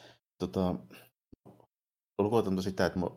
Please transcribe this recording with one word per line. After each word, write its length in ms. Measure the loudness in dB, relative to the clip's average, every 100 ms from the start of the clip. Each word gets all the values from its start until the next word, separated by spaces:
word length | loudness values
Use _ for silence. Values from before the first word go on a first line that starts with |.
| -20 -20 _ -8
Tota, 360 | -4 0 0 -2 -8 -20 -20 _ _ -20 -20 -20 _ _ _ _ _ -2
lukuotonta 420 | 2 2 2 0
sitä, 240 | -2 0 0
että 140 | 0
mä, 60 | -4